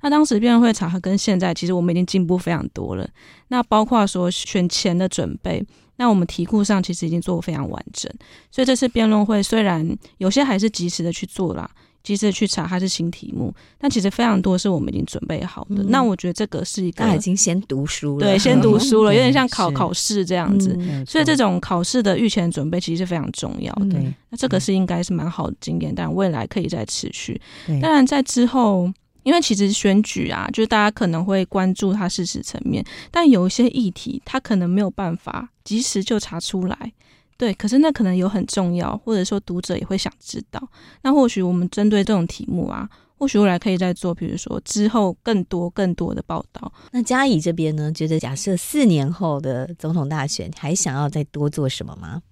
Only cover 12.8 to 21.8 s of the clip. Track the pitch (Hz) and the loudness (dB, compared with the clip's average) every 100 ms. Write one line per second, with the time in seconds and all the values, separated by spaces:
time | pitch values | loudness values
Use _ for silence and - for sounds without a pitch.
12.8 | 190 - 170 175 - - - - - _ | -2 -2 -4 -6 -10 -6 -6 -6 -18 _
13.8 | 285 240 196 - 240 196 185 185 202 175 | 0 2 0 2 2 2 2 2 2 0
14.8 | - - - - - - 180 - - 196 | 0 -4 -4 -6 -6 -6 -6 -12 -6 -2
15.8 | 196 262 247 185 180 175 - 156 180 - | 2 4 2 0 -4 -4 -4 -4 -6 -4
16.8 | 185 - 220 170 - 185 - 175 196 135 | -4 0 2 2 2 0 2 0 -2 -4
17.8 | 143 - 147 143 202 196 202 254 233 214 | -2 -4 -4 0 4 4 6 6 6 6
18.8 | 269 220 214 208 254 - 254 - 180 139 | 6 6 6 6 6 4 2 0 0 0
19.8 | 180 - - 208 180 185 170 196 190 180 | -2 -2 -2 -2 0 0 2 2 2 0
20.8 | 180 143 131 311 302 294 220 180 - 175 | -2 -4 -2 0 2 4 4 2 -2 -2